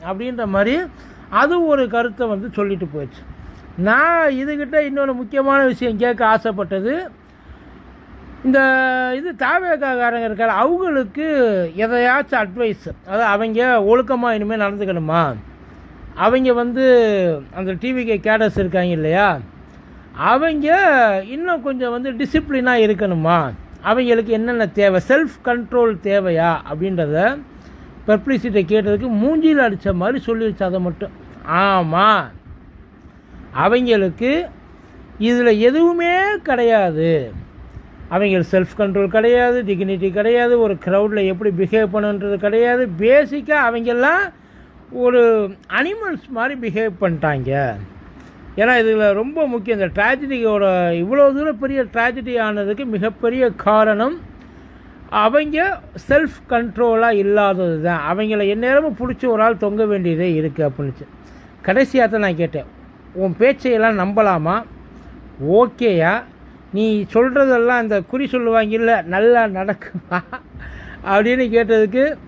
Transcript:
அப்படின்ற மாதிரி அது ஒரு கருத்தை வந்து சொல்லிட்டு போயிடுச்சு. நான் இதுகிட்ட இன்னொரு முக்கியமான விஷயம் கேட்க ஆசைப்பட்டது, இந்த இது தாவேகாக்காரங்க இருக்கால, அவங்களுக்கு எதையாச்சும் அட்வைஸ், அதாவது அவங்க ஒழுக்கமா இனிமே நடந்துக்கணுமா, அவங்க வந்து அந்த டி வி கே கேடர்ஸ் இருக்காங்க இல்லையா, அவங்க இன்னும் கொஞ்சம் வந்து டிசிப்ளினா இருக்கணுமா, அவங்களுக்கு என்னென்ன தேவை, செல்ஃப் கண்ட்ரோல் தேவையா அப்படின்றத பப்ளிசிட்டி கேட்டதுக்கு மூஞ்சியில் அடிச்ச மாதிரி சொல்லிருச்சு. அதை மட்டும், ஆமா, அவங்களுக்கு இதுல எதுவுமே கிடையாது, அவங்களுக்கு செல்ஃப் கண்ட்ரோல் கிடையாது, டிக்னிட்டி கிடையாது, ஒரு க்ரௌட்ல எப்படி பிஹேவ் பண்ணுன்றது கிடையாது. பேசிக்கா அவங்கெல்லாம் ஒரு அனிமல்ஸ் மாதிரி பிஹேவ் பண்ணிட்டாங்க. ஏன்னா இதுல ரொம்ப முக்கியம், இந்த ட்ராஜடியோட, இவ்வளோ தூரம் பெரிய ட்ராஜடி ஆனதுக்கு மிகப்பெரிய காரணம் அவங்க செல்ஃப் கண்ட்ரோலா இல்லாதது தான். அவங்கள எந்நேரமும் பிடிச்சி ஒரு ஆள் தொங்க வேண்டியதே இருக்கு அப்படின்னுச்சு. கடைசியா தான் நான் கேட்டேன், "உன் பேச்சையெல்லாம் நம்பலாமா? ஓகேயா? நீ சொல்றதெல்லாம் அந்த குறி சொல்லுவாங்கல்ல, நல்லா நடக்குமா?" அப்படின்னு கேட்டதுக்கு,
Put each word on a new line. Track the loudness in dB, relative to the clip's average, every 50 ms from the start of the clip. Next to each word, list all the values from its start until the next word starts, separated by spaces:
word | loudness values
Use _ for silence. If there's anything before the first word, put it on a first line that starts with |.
| -10 -10
அப்படின்ற | -8 -6 -6 -8 -6 -6 -6
மாதிரி | -2 0 0 0 2 0 -2 -4 -6 -12 -18 -20 -20 -20 -20 -16 -2
அது | 2 2 2 2 2 0 2
ஒரு | 2 2 2 0 0
கருத்தை | 0 -2 -2 -2 -4 -4 -4
வந்து | -4 -4 -4 -6 -8
சொல்லிட்டு | -4 -4 -2 -2 -4 -6 -6
போயிடுச்சு. | -8 -8 -10 -10 -10 -14 -18 -20 -20 -20 -20 -20 -20 -20 -20 -20 -16 -8
நான் | -4 0 2 2 2 2 2 2 2 0 0
இதுகிட்ட | 0 -2 -4 -6 -6 -6 -6 -2 0
இன்னொரு | 0 0 0 -2 -2 -2 -2 -4
முக்கியமான | -6 -8 -4 -4 -2 0 2 2 2 2
விஷயம் | 2 0 -2 -4 -4 -2
கேட்க | 0 -2 -2 0 0 2
ஆசைப்பட்டது, | 2 2 2 0 -4 -4 -4 -6 -4 -4 -4 -2 -2 -4 -4 -6 -10 -16 -20 -20 -20 -20 -20 -20 -20 -20 -20 -20 -20 -20 -20 -20 -20 -20 -20 -20 -20 -20 -20 -20 -20 -18 -6 -2
இந்த | 2 2 4 4 4 2 2 0 0 0 -2 -2 -2 -4
இது | -6 -6 -8
தாவேகாக்காரங்க | -6 -4 -2 -2 0 -2 0 -2 -2 -2 -2 -4 -2 0 0 0 0 -2 -4 -4
இருக்கால, | -2 0 0
அவங்களுக்கு | 0 2 2 2 2 0 0 -2 0 0 -2 -2 -4 -6 -6 -4 0 2 2 2 2 2 0 -2 -4 -2
எதையாச்சும் | -4 -2 0 0 2 2 2 2 0 0 -2 -2 -2 -2
அட்வைஸ், | -4 -4 -4 -4 -4 -4 -6 -10 -16 -16 -16 -10
அதாவது | -6 -2 0 2
அவங்க | 2 0 0 0 -2 -2 0 2 2 2 2 4
ஒழுக்கமா | 4 2 2 2 0 -2 -2 0 -2
இனிமே | -2 -2 -2 -4 -2
நடந்துக்கணுமா, | -2 -2 -2 -2 -4 -4 -4 -4 -4 -2 0 0 0 0 0 -4 -8 -12 -18 -20 -20 -20 -20 -20 -20 -20 -20 -20 -20 -20 -18 -6
அவங்க | 0 0 2 2 2 2 2 2
வந்து | 2 0 -2 -2 2 4 6 6 6 4 4 2 2 0 0 -2 -4 -8 -12 -10
அந்த | -8 -6 -6 -6 -4
டி | -4 -4 -4
வி | -4 -2
கே | -2 -4
கேடர்ஸ் | -2 0 0 2 2 2 0 0 -2
இருக்காங்க | -2 0 0 0 0
இல்லையா, | 0 -2 0 0 0 2 2 2 2 0 -2 -8 -14 -18 -20 -20 -20 -20 -20 -20 -20 -20 -20 -20 -20 -10
அவங்க | -4 0 2 2 2 2 0 0 0 2 2 2 4 4 4 4 4 4 4 2 0 -4
இன்னும் | -6 -8 -6 -4 -4 -4 -2 -4
கொஞ்சம் | -6 -4 -4 -4 -4
வந்து | -4 -4 -6 -6
டிசிப்ளினா | -4 -4 -4 -2 -2 -2 -2 0 -2 0 0 2 4
இருக்கணுமா, | 4 4 2 2 0 0 -2 0 0 2 2 2 2 0 -2 -8 -12 -16 -20 -20 -8
அவங்களுக்கு | -2 0 0 0 2 2 2 2 2 0 -2
என்னென்ன | -2 -2 -2 -2 -2 -2
தேவை, | -2 0 2 2 2 2 0 2
செல்ஃப் | 2 2 2 2 -2 -6 -6 -4
கண்ட்ரோல் | -4 -4 -4 -4 -2 0 2 2 2 0 -2 -2
தேவையா | 0 0 0 2 0 0 2 2 0 0 -2 -6 -10 -8
அப்படின்றத | -6 -4 -4 -2 -2 -2 0 0 0 0 0 -2 -4 -10 -18 -20 -20 -20 -20 -20 -20 -20 -20 -20 -10 0
பப்ளிசிட்டி | 0 0 0 2 -2 -2 -2 -2 -2 -2 -2 0
கேட்டதுக்கு | 2 0 0 2 0 -2 -2 -2 -2
மூஞ்சியில் | -2 0 0 0 2 2 4 4 4
அடிச்ச | 4 2 2 0 -2 -4 -2 -2
மாதிரி | 0 0 -2 -2 -2 -2
சொல்லிருச்சு. | -4 -2 -2 -2 -4 -2 -2 -4
அதை | -2 -2 -2
மட்டும், | -4 -4 -6 -8 -12 -12 -12 -18 -20 -20 -20 -16 -8 -4
ஆமா, | 0 0 2 2 2 2 0 0 2 2 4 4 4 2 0 -6 -12 -20 -20 -20 -20 -20 -20 -20 -20 -20 -20 -20 -20 -20 -20 -20 -20 -20 -20 -20 -20 -20 -20 -10
அவங்களுக்கு | -4 0 2 2 2 2 2 2 2 2 2 0 -2 -2 -2 0 0 -2 -4 -6 -12 -20 -20 -20 -20 -20 -20 -20 -20 -20 -20 -20 -8 -2
இதுல | 0 0 2 4 4 4 4 6
எதுவுமே | 4 4 4 4 2 2 2 2 0 0 2 2 0 0 -2 -4 -2
கிடையாது, | -2 0 2 2 4 4 4 2 2 0 0 0 2 2 0 -2 -4 -10 -14 -16 -16 -20 -20 -20 -20 -20 -20 -20 -20 -20 -20 -10 -4
அவங்களுக்கு | -2 0 2 2 2 0 0 2 2 0
செல்ஃப் | 0 0 -2 -2
கண்ட்ரோல் | -2 0 0 0 -2
கிடையாது, | 2 2 2 4 4 4 4 4 2 0 0 -2
டிக்னிட்டி | -2 -2 -2 -2 -4 -4 -2 -4 -2
கிடையாது, | -2 0 0 2 2 2 2 2 2 2
ஒரு | 2 0 -2
க்ரௌட்ல | -4 -2 0 0 2 2 0 0 0 0
எப்படி | -2 -2 -2 -2 -2
பிஹேவ் | 0 0 -2 0 2 0 0 0 -2
பண்ணுன்றது | -2 -2 -2 -4 -4 -4 -4 -4
கிடையாது. | -2 -2 0 2 2 2 2 2 0 -2 -2 -4 -2
பேசிக்கா | 2 4 4 4 4 2 -4 -10 -4 -2 0 0 2 0
அவங்கெல்லாம் | -2 -2 -2 -2 0 0 2 2 2 0 -2 -4 -8 -16 -20 -20 -20 -20 -20 -20 -20 -20 -20 -14
ஒரு | -6 0 0 2 4 4 4 4 4 2 0 -4 -8 -14 -12
அனிமல்ஸ் | -4 -2 -2 -2 -2 -4 -6 -6 -8 -8 -10 -12 -10
மாதிரி | -6 -6 -4 -4 -6 -6 -8 -6
பிஹேவ் | -4 -4 -4 -4 -4 -4
பண்ணிட்டாங்க. | -4 -4 -2 -2 -2 -2 -2 -2 -4 -2 -2 -2 -2 -4 -6 -8 -14 -16 -18 -20 -20 -20 -20 -20 -20 -20 -20 -20 -20 -12 -4
ஏன்னா | 0 2 2 2 2
இதுல | 2 2 2 2 2 2 2
ரொம்ப | 0 -2 -4 -2 -2 -2
முக்கியம், | -2 -2 -6 -4 -4 -2 -2
இந்த | -2 -2 0 0
ட்ராஜடியோட, | 0 0 0 -2 -4 -6 -4 -2 -2 0 0 2 2 2 2 2 0 0
இவ்வளோ | 0 -2 -2 0 2 4 4 4 4
தூரம் | 2 -2 -4 -4 -4
பெரிய | -4 -4 -2 -2 -4
ட்ராஜடி | -2 -2 -2 -2 -2 -2 -4 -8 -4 -2 -2
ஆனதுக்கு | -2 -2 -2 -2 -4 -4 -4 -4 -4
மிகப்பெரிய | -6 -4 -2 -2 -4 -4 -2 -2 -2 0 2 0 0 0
காரணம் | -2 0 2 4 4 4 4 2 2 0 -2 -4 -6 -12 -18 -20 -20 -20 -20 -20 -20 -20 -20 -20 -20 -20 -20 -20 -20 -14 -4
அவங்க | 0 2 2 4 2 2 0 0 -2 0 0 0 -2 -6 -12 -18 -20 -18 -2 2
செல்ஃப் | 2 2 2 0 -4 -12 -6 -2
கண்ட்ரோலா | -2 -2 -2 -2 -2 0 0 2 2 4 2 2
இல்லாதது | 2 2 2 2 2 4 4 2 2 0 0 -2 -2 0
தான். | 0 -2 -2 -2 -2 -2 -2
அவங்கள | -2 -2 -2 0 0 0
எந்நேரமும் | 0 0 0 0 2 2 2 2 0 -4 -6
பிடிச்சி | -6 -6 -6 -4 -2
ஒரு | 0 2 2 2
ஆள் | 2 2
தொங்க | 0 -2 -2 0 0 0
வேண்டியதே | 0 0 0 0 -2 0 0 0 0 0
இருக்கு | 0 -2 -4 -2 -2 -2 -2
அப்படின்னுச்சு. | -2 -4 -8 -8 -8 -10 -16 -20 -20 -20 -20 -20 -20 -20 -20 -20 -20 -8 -4
கடைசியா | 0 2 2 2 2 2 2 2 2
தான் | 2 0
நான் | -2 -2 0
கேட்டேன், | -2 -4 -4 -4 -8 -10 -10 -18 -20 -20 -20 -20 -20 -20 -16 -6
"உன் | -4 -4 -4 0 2
பேச்சையெல்லாம் | 2 2 2 0 0 0 2 2 2 2 2 0
நம்பலாமா? | -2 0 0 2 2 2 2 0 0 -2 -2 -2 -4 -8 -18 -20 -20 -20 -20 -20 -20 -20 -20 -20 -20 -20 -14 -8 -2 2
ஓகேயா? | 4 4 4 2 0 -2 0 0 2 2 2 2 0 -2 -6 -12 -20 -20 -20 -20 -20 -20 -16 -8 -4
நீ | -2 0 0 0 -2 -4 0 0
சொல்றதெல்லாம் | 2 2 2 2 2 2 4 4 2 2
அந்த | 2 0 0 0 0 -2 -2
குறி | -2 -4 -4 -4 -4
சொல்லுவாங்கல்ல, | -2 -2 -2 0 2 2 2 0 0 -2 0 2 2 2 0 0
நல்லா | -2 -2 2 4 4 4 4 2
நடக்குமா?" | 0 -2 -4 -4 -4 -6 -6 -10 -12 -14 -14 -8 -6 -6 -6 -6 -8 -16 -18 -16 -18 -18 -18 -16 -16 -16 -16 -16 -18 -18 -12 -4
அப்படின்னு | 0 2 2 2 2 2 0 0 2
கேட்டதுக்கு, | 2 0 2 4 4 2 2 2 2 0 0 0 -2 -8 -14